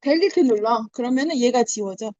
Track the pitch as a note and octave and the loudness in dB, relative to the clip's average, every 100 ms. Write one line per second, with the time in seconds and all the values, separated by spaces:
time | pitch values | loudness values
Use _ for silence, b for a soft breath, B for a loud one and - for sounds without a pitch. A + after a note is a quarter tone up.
0 | C#4 D#4 G4 - C#4 G#3+ A3 A#3 A3 - | 0 2 2 2 2 2 0 0 -2 -6
1 | B3 B3+ D4 D#4 A#3+ B3 A#3 - G3+ F#3 | -2 0 0 0 2 2 0 -2 -8 -8
2 | A3 G#3 | -12 -14